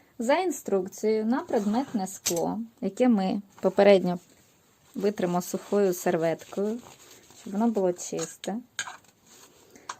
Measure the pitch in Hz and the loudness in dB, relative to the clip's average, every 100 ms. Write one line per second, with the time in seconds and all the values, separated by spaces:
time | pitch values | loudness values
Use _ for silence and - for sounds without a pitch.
0 | _ - 233 311 370 277 - 196 190 - | _ -4 0 2 0 -4 -2 -2 -2 -4
1 | 214 220 220 269 349 247 202 226 285 214 | -2 0 0 -2 0 -2 0 0 -2 -4
2 | 190 - - 170 165 190 226 - 190 196 | -4 -6 -4 -2 -2 -4 -8 -8 -6 2
3 | 247 214 190 202 - - 190 190 202 196 | 4 4 2 -2 -8 -4 0 6 8 8
4 | 180 175 - - _ _ _ _ _ 226 | 6 -2 -8 -20 _ _ _ _ _ -4
5 | 196 208 180 175 - 190 - 202 196 180 | -2 0 -2 -2 -2 -6 -2 2 2 0
6 | 185 175 165 160 - - 208 233 - - | 0 0 0 -2 -6 -6 -4 -6 -10 -20
7 | - - - - 202 196 233 220 185 175 | -20 -20 -20 -18 -8 -2 0 2 0 -2
8 | - 165 160 - - 214 - - - - | -6 -8 -8 -10 -10 -10 -10 -12 -12 -14
9 | - _ _ - - - - - - - | -20 _ _ -20 -20 -20 -20 -20 -18 -16